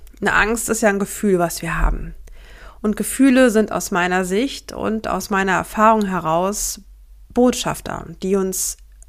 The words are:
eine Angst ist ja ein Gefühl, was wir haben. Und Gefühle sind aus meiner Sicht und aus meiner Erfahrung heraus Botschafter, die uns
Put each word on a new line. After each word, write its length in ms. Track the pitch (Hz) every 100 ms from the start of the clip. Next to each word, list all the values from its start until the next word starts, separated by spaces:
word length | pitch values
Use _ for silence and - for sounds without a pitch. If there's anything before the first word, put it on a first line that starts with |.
| - -
eine 140 | 202
Angst 340 | 170 202 226 -
ist 140 | 226
ja 60 | 220
ein 120 | 196
Gefühl, 400 | 196 - 208 180
was 220 | 170 -
wir 180 | 165 165
haben. 340 | 156 160 165 - - - - - - -
Und 160 | 214 208
Gefühle 540 | 208 - 269 254 254
sind 220 | 220 220
aus 180 | - -
meiner 340 | 185 180 180
Sicht 480 | 185 190 269 - -
und 360 | - 101 220 -
aus 220 | - 202
meiner 220 | 196 190
Erfahrung 540 | 175 170 - 214 220 202
heraus 760 | 185 160 165 185 208 - - - - - - -
Botschafter, 720 | - 247 240 - 147 - - - 165
die 140 | 190 196
uns 400 | 190 185 - - - -